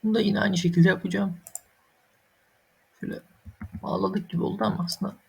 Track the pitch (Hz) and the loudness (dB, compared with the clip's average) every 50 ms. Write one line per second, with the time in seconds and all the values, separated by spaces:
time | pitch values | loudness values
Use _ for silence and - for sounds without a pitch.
0 | - 220 214 226 214 208 202 202 - 202 190 175 - 175 170 175 165 185 185 185 | 0 0 2 2 2 2 2 2 2 2 2 2 0 2 6 6 6 6 6 2
1 | - 190 180 196 202 196 175 - - - - - _ _ _ _ _ _ _ _ | 0 -4 -2 -2 -2 -2 -4 -6 -12 -16 -18 -18 _ _ _ _ _ _ _ _
2 | _ _ _ _ _ _ _ _ _ _ _ _ _ _ _ _ _ _ _ _ | _ _ _ _ _ _ _ _ _ _ _ _ _ _ _ _ _ _ _ _
3 | - - 170 170 - _ _ _ _ - - _ - - - - - - - 185 | -10 -8 -8 -10 -12 _ _ _ _ -20 -18 _ -16 -12 -12 -10 -6 -4 -4 -2
4 | 196 185 190 208 180 - - 170 170 - - 202 - 196 185 170 175 170 - - | -2 0 -2 -2 -6 -4 -4 -2 -2 -2 -2 -2 -2 -2 -2 -2 -4 -6 -4 -6
5 | 190 202 - - _ | -6 -6 -6 -10 _